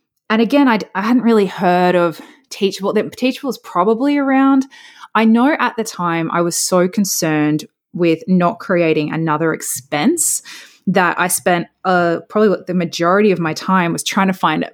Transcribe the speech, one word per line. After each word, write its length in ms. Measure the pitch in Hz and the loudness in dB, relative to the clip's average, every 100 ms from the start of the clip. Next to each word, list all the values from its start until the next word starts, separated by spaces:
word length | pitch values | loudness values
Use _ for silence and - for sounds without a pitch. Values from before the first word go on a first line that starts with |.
| _ _ - | _ _ -4
And 100 | 220 | 0
again, 260 | 220 285 269 | 2 4 4
I'd, 220 | 214 - 190 | 2 -2 -4
I 60 | |
hadn't 200 | 208 247 | 0 2
really 240 | 233 220 190 | 4 2 2
heard 500 | - 180 180 180 180 | 0 2 2 4 2
of 240 | 170 - - _ - | 0 -2 -16 _ -16
Teachable. 420 | - 190 190 196 | -4 -4 -2 -2
That 220 | 208 - - | -2 -2 -2
Teachable 360 | 254 254 269 | -2 -2 -6
is 80 | - | -8
probably 580 | - 175 196 226 285 285 | -6 0 0 2 0 0
around. 480 | 269 269 269 277 269 - - - - | 2 2 4 2 0 -8 -20 -20 -4
I 120 | 214 226 | 2 4
know 300 | 233 269 320 | 4 2 0
at 160 | 247 - | -2 -4
the 60 | |
time 480 | 214 - 175 165 165 | -8 -4 -4 -2 -2
I 100 | 170 | -2
was 160 | 170 - | -2 -2
so 300 | - 185 180 | 0 0 0
concerned 760 | 208 190 - 160 151 151 151 - _ _ | 0 -2 -2 -2 0 0 -2 -6 _ _
with 300 | 170 175 160 - | -2 0 0 0
not 300 | 185 175 - | 2 2 -2
creating 560 | - 175 160 156 151 | -2 0 2 0 -2
another 400 | 160 165 151 160 | -2 -2 0 -2
expense 880 | - - - - 147 202 - - - - - - _ - | -4 -6 -10 -6 -2 0 0 -2 -4 -10 -20 -20 _ -2
that 320 | 185 175 - | 0 0 0
I 120 | 180 | -2
spent, 380 | - 190 175 165 _ 185 | -2 0 -2 -4 _ -2
uh, 340 | 180 170 170 - | 0 0 -2 -4
probably, 220 | 214 214 | 0 2
what, 180 | 180 - | 0 -2
the 60 | |
majority 580 | 180 170 - 170 196 214 | -4 -4 -2 0 2 2
of 80 | 180 | 2
my 140 | 160 | -2
time 400 | 151 - 190 170 | -4 0 0 0
was 100 | - | -2
trying 240 | - 208 190 | -4 0 0
to 60 | |
find 360 | 185 165 156 - | 0 -2 -2 -4